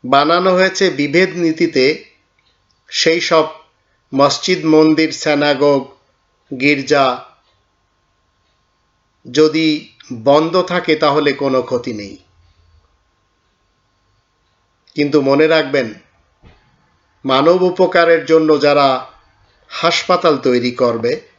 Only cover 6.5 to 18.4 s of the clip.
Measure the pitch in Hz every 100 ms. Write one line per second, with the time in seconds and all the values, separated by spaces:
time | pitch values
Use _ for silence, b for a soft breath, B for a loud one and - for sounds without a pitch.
6.5 | 131 135 143 135 143 135 123 - _ _
7.5 | _ _ _ _ _ _ _ _ _ _
8.5 | _ _ _ _ _ _ _ - 127 156
9.5 | 151 160 151 - _ - 120 113 143 160
10.5 | 180 180 175 165 151 151 147 143 135 139
11.5 | 131 120 127 123 107 98 - _ _ _
12.5 | _ _ _ _ _ _ _ _ _ _
13.5 | _ _ _ _ _ _ _ _ _ _
14.5 | _ _ _ _ - 147 147 135 139 156
15.5 | 160 139 139 113 104 _ _ _ _ -
16.5 | _ _ _ _ _ _ _ 131 131 147
17.5 | 180 180 180 180 175 170 165 139 160